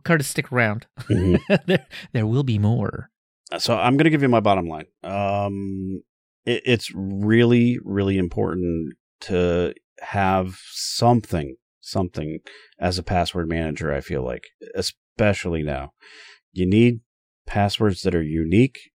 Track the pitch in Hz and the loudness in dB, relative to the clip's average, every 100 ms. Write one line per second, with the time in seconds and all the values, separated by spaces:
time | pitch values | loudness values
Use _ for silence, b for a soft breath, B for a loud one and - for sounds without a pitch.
0 | - 165 139 - - 123 110 104 - - | 0 0 0 -6 -4 0 0 -2 -8 -12
1 | - 110 95 - - 196 - 190 - B | -2 0 2 2 2 0 2 -2 -2 B
2 | B 123 107 123 139 107 104 120 101 - | B -2 0 0 0 2 2 2 -2 -6
3 | - _ _ _ _ 85 - 113 120 139 | -14 _ _ _ _ -6 -2 0 2 4
4 | 160 151 139 117 104 95 85 78 78 _ | 4 4 4 4 4 2 0 -8 -14 _
5 | 85 98 98 101 101 98 98 95 95 95 | -8 -4 -2 -2 -4 -6 -8 -6 -8 -10
6 | - _ _ _ - 120 - 117 - - | -12 _ _ _ -4 -2 2 0 -2 -8
7 | 95 98 104 113 120 120 120 123 98 98 | -6 -2 4 6 6 6 4 0 -4 -2
8 | 98 95 87 107 101 85 90 82 78 - | 0 0 0 -2 -2 -2 -2 -4 -6 -12
9 | _ _ - 92 87 85 85 - _ - | _ _ -4 0 0 0 -2 -6 _ -18
10 | - 101 95 95 92 92 - - - - | -8 -2 0 0 -2 -8 -16 -12 -10 0
11 | 117 120 - 85 71 67 _ _ - 107 | 2 2 0 -4 -6 -10 _ _ -10 -6
12 | 90 - 76 80 - B B B 90 90 | -4 -6 -8 -10 -14 B B B -4 -4
13 | - 92 82 90 80 85 80 73 78 71 | -2 -2 -2 -2 -4 -2 -4 -4 -4 -4
14 | - 73 62 58 - _ - 95 - - | -4 -6 -6 -8 -12 _ -12 -8 -8 -10
15 | _ - 107 98 92 82 76 67 69 _ | _ -2 0 0 -2 -4 -4 -6 -10 _
16 | B B B B B 92 90 104 120 120 | B B B B B -2 2 4 4 2
17 | - _ _ _ - 107 101 - 107 90 | -6 _ _ _ -6 -2 0 2 0 0
18 | 95 87 78 80 80 95 131 - - | 0 0 0 -2 2 4 4 0 -20